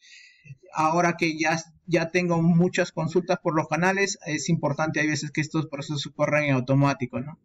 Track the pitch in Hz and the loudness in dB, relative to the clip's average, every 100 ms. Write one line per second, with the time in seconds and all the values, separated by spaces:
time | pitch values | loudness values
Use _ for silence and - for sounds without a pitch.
0 | _ - - _ - - - - 156 170 | _ -20 -20 _ -20 -20 -10 -2 0 2
1 | 170 170 170 156 156 165 - _ - 190 | 2 2 -2 0 0 -2 -4 _ -2 0
2 | 220 180 175 170 165 170 180 180 175 - | 2 0 2 2 4 6 4 2 -2 -2
3 | 156 180 170 180 175 156 147 156 180 196 | 0 0 0 -2 0 -2 -2 0 0 2
4 | 196 - 165 151 147 165 151 147 156 156 | -2 -2 -6 -6 0 0 0 -2 -2 0
5 | 147 147 147 156 147 160 139 143 - 147 | -2 -2 -4 -6 -4 -4 -4 -10 -8 -6
6 | 147 - 147 147 147 131 127 135 139 135 | -8 -4 0 0 2 0 2 4 4 2
7 | 123 123 143 165 | -4 -6 -10 -14